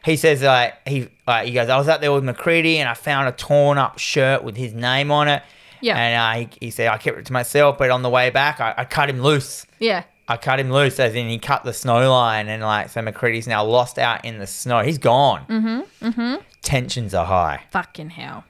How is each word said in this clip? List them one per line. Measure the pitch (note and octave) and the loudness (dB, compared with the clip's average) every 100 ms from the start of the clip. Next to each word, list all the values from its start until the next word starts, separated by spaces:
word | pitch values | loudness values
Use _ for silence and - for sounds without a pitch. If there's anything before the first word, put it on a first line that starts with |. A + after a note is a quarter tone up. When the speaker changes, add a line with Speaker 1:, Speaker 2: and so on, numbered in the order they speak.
Speaker 1:
he | - D#3 | 0 2
says, | D#3+ C#3 | 2 4
like, | C3+ B2+ A#2+ - - | 4 4 2 -4 -6
he, | C#3 A#2+ _ - | -6 -6 _ -2
like, | A#2 A2+ | 0 0
he | |
goes, | B2 A#2 | 0 2
"I | C3 | 2
was | C#3+ | 2
out | D#3 | 2
there | D3 | 2
with | C#3 | 0
McCready | C3+ A#2 - E3 D#3+ D#3+ | -2 -4 0 2 2 0
and | C3 | -2
I | |
found | A#2 - C#3 C3+ | -4 -2 -2 -2
a | |
torn | - - D3 C#3+ C#3+ | -4 0 4 4 2
up | C3 - | 0 -2
shirt | - D3 C3+ C3+ | -2 2 2 2
with | A#2 G#2+ | -4 -10
his | B2 | -10
name | A2+ B2 C3 C#3+ | -6 -2 0 2
on | D3 D3 | 2 2
it." | C#3+ - - - - | 0 -4 -20 -20 -6
Speaker 2:
Yeah. | A#3+ D3+ | -2 0
Speaker 1:
And, | A#2 A#2 A2+ A#2 A#2+ | 0 2 0 -2 -8
uh, | - | -12
he, | A#2 | -12
he | |
said, | - A2+ | -2 0
"I | A2 | 0
kept | - - | -4 -6
it | - | -6
to | |
myself, | B2+ B2 D3 D3 C#3 | -4 0 4 4 4
but | C3 | 0
on | B2+ | 0
the | B2+ | 2
way | B2+ B2+ | 2 2
back, | C3+ C#3+ D3 | 2 0 0
I, | A2+ - | -4 -4
I | |
cut | B2+ - C#3+ | -4 -2 0
him | B2+ | 0
loose." | C#3 C#3+ - - - _ | 2 2 -2 -14 -18 _
Speaker 2:
Yeah. | A3+ F#3 - _ - | -2 -2 -6 _ -8
Speaker 1:
I | A#2 | -4
cut | - C3+ | 0 -2
him | C3 | 2
loose, | C3+ C#3 C3+ | 2 2 2
as | B2 | 0
in | A2+ A#2 | 0 -6
he | A2+ | -6
cut | - C#3 | -2 -4
the | B2+ | -4
snow | - C3 A#2+ C3 | -6 0 4 4
line, | B2+ A#2 A2 G#2+ | 4 4 0 -4
and, | A2 | -4
like, | A2 G#2+ - | -2 -2 -2
so | A#2 | -6
McCready's | A2 G#2+ A#2+ A2+ A#2 | -8 -4 -2 -2 -2
now | G#2+ | -2
lost | G#2+ A#2+ B2 - | 2 2 2 0
out | A#2+ A2 | -2 -2
in | A#2 A2 | -8 -12
the | G2 | -12
snow. | - B2+ A#2 | -10 -2 0
He's | A#2 D3+ | 0 2
gone. | B2+ B2 C#3 F2 C2+ | 4 4 4 2 -4
Speaker 2:
Mm-hmm, | A3 A3 A#3 G4 _ A3+ | -2 -2 -4 -8 _ -6
mm-hmm. | A#3+ A#3 D4+ - _ | -4 -4 -6 -10 _
Speaker 1:
Tensions | - C3+ B2+ B2 G#2+ | -2 -2 -2 -8 -4
are | F#2 E2+ | -2 0
high. | F#2 D#2+ C#2 - | 2 0 -2 -6
Speaker 2:
Fucking | F#3+ F3 - D#3 | -8 -8 -14 -16
hell. | E3+ C#3 A2 | -14 -16 -16